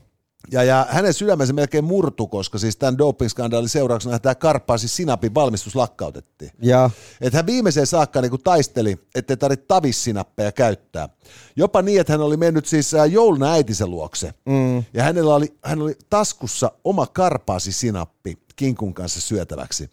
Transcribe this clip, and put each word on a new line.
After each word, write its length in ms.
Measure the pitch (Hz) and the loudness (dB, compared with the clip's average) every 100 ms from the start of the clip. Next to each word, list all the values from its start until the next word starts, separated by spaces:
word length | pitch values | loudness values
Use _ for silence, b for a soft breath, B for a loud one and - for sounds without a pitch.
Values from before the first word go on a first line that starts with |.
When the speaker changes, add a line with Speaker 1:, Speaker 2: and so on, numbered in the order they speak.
| _ _ _ _ - | _ _ _ _ -6
Speaker 1:
Ja, 100 | 127 | 0
ja 240 | 127 131 123 | 4 4 2
hänen 240 | 143 196 | 0 0
sydämensä 380 | 151 208 175 131 | 0 0 0 0
melkein 320 | 143 143 156 | 0 0 0
murtu, 420 | 156 196 160 - 107 | 0 0 0 -2 -6
koska 320 | 101 95 104 | -6 -6 -4
siis 180 | 110 - | -4 -2
tän 180 | 135 127 | -2 2
doping-skandaalin 680 | 143 - 117 - 117 117 117 | 0 0 -4 -4 -2 -2 -2
seurauksena 500 | 151 127 117 123 117 | 0 0 0 -2 -2
tää 160 | 131 | -2
karpaasisinapin 1000 | 127 160 147 - 117 117 - 165 107 113 | 0 2 0 0 -2 -2 -4 -2 0 0
valmistus 420 | 131 135 107 - 135 | 0 0 0 -4 -2
lakkautettiin. 720 | 117 - 76 69 - - 73 - | -2 -4 -10 -12 -20 -20 -20 -2
Speaker 2:
Joo. 280 | 117 127 127 B B B | 4 4 4 B B B
Speaker 1:
Et 140 | 127 | -2
hän 120 | 139 170 | 0 0
viimeiseen 400 | 254 208 147 135 | 0 2 2 2
saakka 340 | 170 147 139 | 2 0 0
niinku 180 | 123 123 | -2 0
taisteli, 600 | 185 170 127 127 107 92 _ | 2 2 2 0 -2 -2 _
ettei 220 | 127 - 131 | -8 -4 0
tarvitse 300 | 143 135 - | 0 0 2
tavissinappeja 840 | 185 147 107 123 101 - - 104 | 2 2 -2 -4 -4 -6 -4 -4
käyttää. 560 | - 120 98 _ 85 73 _ b b b b | 0 0 0 _ -12 -12 _ b b b b
Jopa 260 | 202 202 | 2 2
niin, 180 | 190 196 | 2 2
että 120 | 160 | 2
hän 80 | 151 | 0
oli 160 | 151 151 | 0 2
mennyt 300 | 170 160 - | 2 0 0
siis, 280 | 156 139 | 0 2
ää, 120 | 156 151 | 2 4
jouluna 460 | 202 226 147 139 | 6 4 4 2
äitinsä 340 | 165 123 104 98 | 2 2 -2 -4
luokse. 480 | 87 76 - 82 - - | -6 -8 -8 -10 -8 -2
Speaker 2:
Mm. 380 | 135 127 123 113 | 0 0 -2 -4
Speaker 1:
Ja 80 | 113 | -2
hänellä 320 | 139 175 156 | 0 2 4
oli, 200 | 147 151 - | 4 2 -6
hän 180 | - 156 | -8 -4
oli 140 | 151 - - | -4 -6 -2
taskussa 600 | 208 208 - 127 - 123 - | 0 0 -4 -8 -4 -4 -2
oma 220 | 175 196 123 | -4 -2 -2
karpaasisinappi 1300 | - 180 127 - 92 101 92 120 98 82 _ 92 82 _ - | 0 0 0 -4 -4 -4 -4 -2 -4 -6 _ -14 -14 _ -6
kinkun 380 | 135 120 101 | -4 -2 -6
kanssa 260 | 87 90 - | -8 -8 -8
syötäväksi. 680 | - 104 85 73 64 - 69 | -4 -4 -4 -10 -10 -10 -12